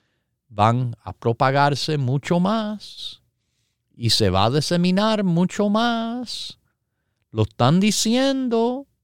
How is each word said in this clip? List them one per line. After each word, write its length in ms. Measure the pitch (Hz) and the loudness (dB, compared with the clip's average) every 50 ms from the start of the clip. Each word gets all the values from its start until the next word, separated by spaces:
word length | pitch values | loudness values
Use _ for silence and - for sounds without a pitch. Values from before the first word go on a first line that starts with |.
| _ _ _ _ _ _ _ _ _ _ | _ _ _ _ _ _ _ _ _ _
van 480 | 110 101 104 113 120 123 127 120 117 - _ | -2 0 2 2 2 2 -2 -4 -6 -10 _
a 100 | - - | -16 -14
propagarse 840 | - - 117 117 - 139 131 135 139 143 143 147 127 - - 156 147 | -4 -2 -2 0 2 2 2 2 4 2 2 2 0 -2 -4 -2 -2
mucho 420 | 135 120 131 147 - - 170 175 | 0 0 -2 -2 -2 0 0 0
más 840 | 180 196 220 226 214 208 214 208 - - - - - - - - _ _ _ _ _ _ _ _ _ _ _ _ _ _ _ | 2 0 0 -2 -4 -6 -8 -10 -12 -16 -18 -14 -14 -14 -14 -16 _ _ _ _ _ _ _ _ _ _ _ _ _ _ _
y 180 | - 117 113 | -6 -2 0
se 180 | - - 110 95 | 0 2 2 2
va 160 | 90 95 101 | 4 2 2
a 40 | 113 | 2
diseminar 760 | 131 151 143 - 175 175 175 180 185 190 214 220 220 214 202 | 2 0 0 0 0 0 2 2 2 2 2 0 0 0 0
mucho 460 | 180 165 170 185 180 - - 208 208 | 0 2 2 0 0 0 0 0 0
más. 880 | 208 220 233 240 233 226 226 226 233 247 247 - - - - - - - _ _ _ _ _ _ _ _ _ _ _ _ _ _ | 2 0 0 0 -2 -2 -4 -6 -8 -8 -8 -10 -10 -10 -12 -12 -14 -18 _ _ _ _ _ _ _ _ _ _ _ _ _ _
Lo 120 | - 110 107 | -2 -2 -2
están 360 | - - - 117 127 160 185 | -2 0 0 2 4 4 4
diciendo, 1080 | 196 214 190 - - 226 226 254 269 277 269 269 262 247 233 226 226 240 247 269 285 - _ _ | 4 2 2 0 0 0 2 2 2 0 0 -2 -2 0 0 0 0 0 -2 -4 -8 -14 _ _